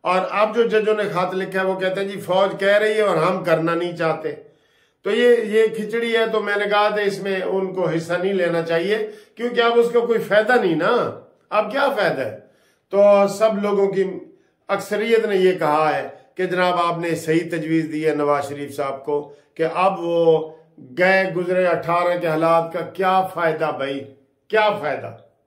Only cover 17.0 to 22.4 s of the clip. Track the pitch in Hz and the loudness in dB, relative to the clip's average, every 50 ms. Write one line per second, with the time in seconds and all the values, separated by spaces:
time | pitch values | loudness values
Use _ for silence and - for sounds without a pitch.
17 | 170 170 160 156 - 156 156 170 175 170 175 165 156 160 165 160 156 151 151 151 | -4 -4 -4 -4 -2 0 0 0 0 -2 -6 -6 -4 0 0 0 0 -2 -6 -2
18 | 156 156 147 147 147 147 147 143 143 143 147 139 143 131 - - 143 139 135 135 | -2 0 0 0 0 0 0 0 0 -6 -8 -10 -10 -10 -8 -6 -6 -6 -6 -8
19 | - 151 147 147 143 - - - _ _ _ - 160 160 - 170 185 196 185 170 | -6 -4 -4 -4 -4 -8 -18 -20 _ _ _ -4 -4 -2 0 0 0 0 0 -2
20 | 170 170 170 170 170 165 160 156 156 - - - - _ _ - 143 127 127 165 | -4 -2 0 2 4 4 4 2 0 -6 -14 -20 -20 _ _ -20 -20 -14 -2 0
21 | 180 185 190 190 190 190 165 175 180 175 185 180 185 175 170 - - 165 170 175 | 2 2 4 2 0 0 -2 -4 -4 -2 0 0 2 0 0 -2 -2 -2 0 0
22 | 175 175 175 170 165 165 156 156 | 0 0 -2 -2 -2 -2 -2 0